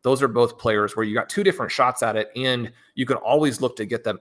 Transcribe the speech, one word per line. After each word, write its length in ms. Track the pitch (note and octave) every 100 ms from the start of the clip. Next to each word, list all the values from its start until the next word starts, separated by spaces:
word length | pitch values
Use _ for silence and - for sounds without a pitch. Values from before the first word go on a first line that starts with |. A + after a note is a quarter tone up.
those 200 | B2 C3+
are 60 | C3+
both 280 | A2+ A#2+ -
players 400 | A#2 G#2+ G#2 -
where 80 |
you 100 | A2
got 140 | A2 -
two 160 | -
different 260 | F#3+ D#3+ A#2+
shots 320 | - B2+ B2+
at 140 | A2+ G#2+
it, 140 | G#2+
and 380 | A#2+ C3 B2+ A2+ - _
you 100 | -
can 140 | B2+ C3
always 420 | A2 D3 D3+ A2
look 160 | B2+ -
to 80 |
get 180 | G#2+ A2+
them 160 | A2+ F#2+